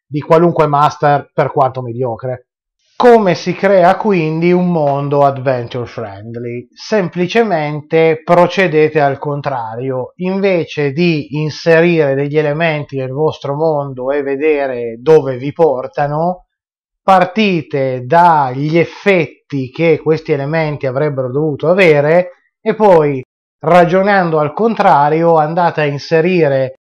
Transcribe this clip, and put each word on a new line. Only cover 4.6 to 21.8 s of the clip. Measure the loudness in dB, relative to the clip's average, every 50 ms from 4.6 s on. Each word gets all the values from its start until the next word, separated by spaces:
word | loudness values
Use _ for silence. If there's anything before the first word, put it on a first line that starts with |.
| 2 0 0
mondo | 0 0 0 -2 -2 -2 -2 2 2 2
adventure | 2 2 0 -4 -2 -2 -2 -4 -8 -8 -10 -10
friendly? | -10 -10 -12 -12 -12 -12 -14 -14 -14 -12 -10 -10 -10 -10 -12 -14 _ _
Semplicemente | -18 -8 -4 -2 -2 -2 -2 -2 -4 -4 0 0 0 0 0 0 -2 -2 -4 -6 -8 -8 -2 0 2 2 2 2 0 0
procedete | 2 4 4 4 4 2 0 0 2 2 2 2 2 2 2
al | 0 0 -2 -4
contrario. | -6 -8 -8 -6 -6 -6 -6 -6 -8 -10 -10 -8 -8 -6 -6 -6 -8 -10 _
Invece | -8 -6 -4 -4 -2 0 0 0 0 -2 -4 -4 -4 -4 -4
di | -2 0 0 0 0 -2 -4 -6 -6 -4
inserire | -4 -4 -6 -4 2 2 4 4 4 4 4 2 2 2 2
degli | 0 -2 -2 0
elementi | 0 0 0 -2 -2 -2 -2 -2 -4 -6 -8 -8
nel | -8 -8 -6 -4
vostro | -2 -2 -2 -2 -4 -8 -8 -6
mondo | -2 -2 -2 -2 -2 -4 -6 -8 -8 -4 -4
e | -2 -2 -2
vedere | -2 -4 -2 0 0 0 0 -2 -4 -4 -6 -6 -8 -8 -6
dove | 2 4 4 4 2 0 -6
vi | -6 -8 -8 -2
portano, | 0 0 0 0 -2 -6 -8 -4 -4 -4 -2 -2 -2 -2 -4 -4 -6 _ _ _ _ _ _ _ _ _ _ _ _
partite | 0 2 4 4 4 0 0 -2 0 0 0 -2 -4 -4 -4 -2 -2 -2 -4 -4 -4
dagli | 0 2 4 6 6 4 4 2 -2 -2 -4 -4 0 2
effetti | 0 0 0 -4 -4 0 2 2 2 2 -2 -6 _ _ -8 -6 -6 -6 -6
che | -4 -2 2 2 2 2 2
questi | 0 -2 0 0 -4 -4
elementi | -4 -2 -4 -2 -2 -2 -2 -4 -4 -6
avrebbero | -4 -4 -2 -2 -2 -2 -4 -6 -4
dovuto | -4 -2 -2 -2 -4 -2 0 0
avere | 2 4